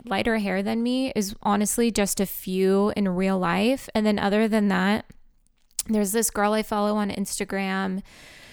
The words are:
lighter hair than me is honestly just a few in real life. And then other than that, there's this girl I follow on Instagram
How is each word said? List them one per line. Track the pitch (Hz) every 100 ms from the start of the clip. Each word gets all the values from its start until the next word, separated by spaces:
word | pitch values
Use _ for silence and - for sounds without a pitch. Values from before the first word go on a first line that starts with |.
| -
lighter | 196 240 220
hair | 202 190
than | 202 226
me | 233 254 262 -
is | 196 214
honestly | 214 202 208 - 233
just | 208 202 -
a | 190
few | - - 185 190 196 208 -
in | 196
real | 180 190 190
life. | 180 175 220 269 - 220
And | 214
then | 202
other | 202 208 220
than | 220 208
that, | 185 190 214 - - - _ _ _ _ - -
there's | 220 202
this | 226 220
girl | 214 208
I | 214
follow | 214 214 208 214
on | 202
Instagram | - 196 - 196 196 190 190 190 190 - - - - -